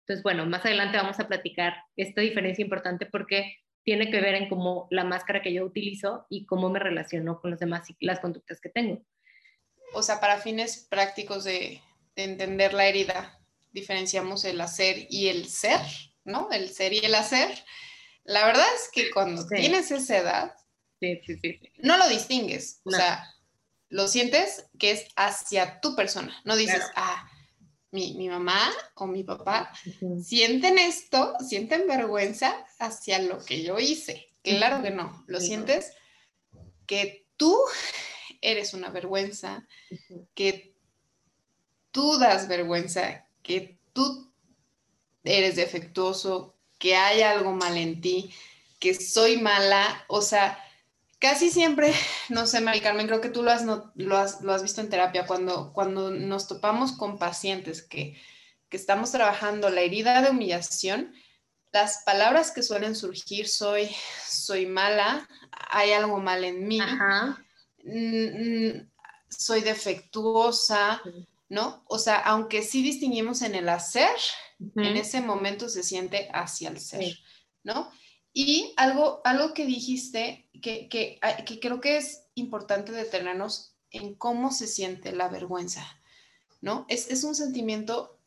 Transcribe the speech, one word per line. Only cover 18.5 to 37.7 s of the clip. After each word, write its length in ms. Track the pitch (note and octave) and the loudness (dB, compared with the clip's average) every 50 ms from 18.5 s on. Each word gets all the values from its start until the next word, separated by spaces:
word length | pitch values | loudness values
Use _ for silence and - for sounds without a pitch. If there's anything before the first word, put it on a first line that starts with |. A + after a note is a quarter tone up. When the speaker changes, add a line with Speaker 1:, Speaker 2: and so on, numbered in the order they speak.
| A#3 B3+ D#4+ G#4+ B4 | 8 6 6 6 4
Speaker 2:
es 140 | A#4+ - - - | 0 -4 -6 -2
que 180 | - A#3 - | -2 -2 0
cuando 320 | - G3 G3 F#3 F3 E3+ E3 | 2 0 0 0 0 -6 -6
Speaker 1:
Sí. 140 | E3+ G#3 | -4 -2
Speaker 2:
tienes 340 | G3 B3 D4 E4+ F#4+ E4+ - | 2 2 4 4 2 2 0
esa 280 | D4 C#4 C4 - A#3 G3 | -2 -4 -2 2 2 2
edad, 360 | F3+ F3 F3 - - - - _ _ _ _ _ _ _ _ _ | 2 2 0 0 -2 -4 -8 _ _ _ _ _ _ _ _ _
Speaker 1:
Sí, 200 | - F3+ F3 E3+ - | -4 -4 -4 -4 -8
sí, 100 | - E3+ - - | -12 -12 -8 -6
sí, 160 | E3 - - | -8 -8 -8
sí. 140 | _ - _ _ | _ -20 _ _
Speaker 2:
no 180 | - C4+ E4 | 2 4 6
lo 100 | F#4 F#4 E4+ | 8 8 6
distingues. 720 | F#4 - - - C4 B3+ A3+ - - - - - - _ _ | 4 2 0 -2 -2 -2 -2 -2 -6 -6 -8 -10 -14 _ _
O 60 | F#3+ | -2
Speaker 1:
No. 60 | F#3+ F3+ | 0 2
Speaker 2:
sea, 280 | F3+ F3 F3 - - - - _ _ _ _ _ _ _ _ _ _ _ | 2 2 2 -2 -8 -16 -20 _ _ _ _ _ _ _ _ _ _ _
lo 180 | - F#3+ G3 G3 | -2 -2 0 2
sientes 580 | G3 B3 A#3+ A#3+ A#3+ D4+ F#4 G4 - - - _ _ - | 2 2 2 4 4 4 2 2 -2 -8 -14 _ _ 0
que 120 | - G#3 G#3 | 2 2 2
es 140 | G#3+ - - - | 0 -4 -10 -2
hacia 640 | - G3 G3+ G3+ - - - - G3 F#3 F3+ - - | 0 0 0 0 -4 -8 -2 0 0 0 0 -2 -6
tu 160 | - D4+ C#4 | -6 -4 -2
persona. 420 | B3+ G3+ F#3 - G3 - - - - _ | 0 -2 -2 -2 -6 -6 -10 -10 -12 _
No 100 | - A3 | -2 0
dices, 220 | A3 A3 F#3+ F#3 | 2 2 2 2
Speaker 1:
Claro. 160 | F#3 F3+ - - | 0 0 -2 -4
Speaker 2:
"Ah, 340 | - F#3 F#3 F3+ F3+ - - - - - _ _ _ - _ _ _ _ _ | -4 -2 -2 -4 -6 -8 -16 -20 -20 -20 _ _ _ -20 _ _ _ _ _
mi, 240 | - F#3+ F#3 - - | -6 -6 -6 -6 -6
mi 140 | - F#3 F#3 | -8 -6 -6
mamá 420 | F3+ F3+ F3+ F3+ F3+ G3 A3 B3+ A4+ C5 - - _ | -4 -4 0 2 2 4 4 2 0 -4 -10 -14 _
o 120 | - G3 | -10 -6
mi 180 | F#3+ F#3 F#3+ F#3+ | -6 -4 -6 -4
papá 480 | F#3 F#3+ F#3+ - - G3+ A3+ - - - - - | -6 -8 -6 -2 -2 -2 -2 -2 -4 -12 -16 -16
Speaker 1:
Ujú. 340 | F#3 F3+ - - F#3 F3+ F3 F3 | -16 -12 -8 -6 -6 -6 -6 -6
Speaker 2:
sienten 560 | - A#3+ A#3+ A3+ A#3 B3 C4 C4 F#4 F#4+ F#4+ | -2 2 4 4 6 4 4 4 6 6 6
esto, 560 | F4+ F4 E4+ - - - - B3+ B3+ - - A#3+ | 6 4 2 -4 -8 0 2 2 2 2 0 -6
sienten 460 | B3+ C4 - G3 G#3+ A3+ D#4 E4 G4 F#4+ | -6 -4 -6 -6 -2 -2 0 0 2 2
vergüenza 760 | C4+ B3+ A#3 G#3+ G#3 G#3 G3 G3+ A3 - C4+ C4 G4 - - - _ _ | 2 0 0 0 0 0 0 0 -2 0 0 -2 -2 -2 -8 -16 _ _
hacia 400 | A#3+ A3+ A3+ - - - F#3+ F#3+ | -8 -8 -8 -10 -4 -2 0 0
lo 220 | F#3+ F3+ F3+ - - | 0 0 -2 -4 -6
que 200 | - B2 D3+ E3 | -6 -6 -4 -4
yo 160 | E3+ F#3 G#3+ | -4 -2 0
hice". 480 | B3 C#4 D#4 D#4 - - - - - _ _ _ _ | 2 2 0 0 -4 -10 -12 -12 -14 _ _ _ _
Claro 340 | F#3+ G3 G3+ G#3+ A#3+ C4+ | 0 2 4 4 4 2
Speaker 1:
Ujú. 80 | C#4 A#3 | 2 -2
Speaker 2:
que 60 | G3+ | -4
no. 340 | F#3+ F#3+ E3+ E3+ - - - | -4 -4 -6 -8 -10 -16 -14
Lo 140 | - F3+ F3+ | -8 -6 -4
Speaker 1:
Sí, 40 | F3+ | -2
no. 200 | F3 G#3+ A3 A3 | -2 -4 -4 0
Speaker 2:
sientes 280 | A3+ C4+ F4+ - - - - _ _ _ _ _ _ _ _ _ _ _ - - - _ _ _ | 0 0 0 0 -6 -16 -20 _ _ _ _ _ _ _ _ _ _ _ -20 -20 -20 _ _ _
que 400 | - G3+ G3+ G3+ G3 G3 - _ _ _ _ | -6 -2 -2 -2 -2 -6 -12 _ _ _ _
tú 180 | D4+ D#4+ F#4 A#4+ C5+ - | 4 6 6 6 4 2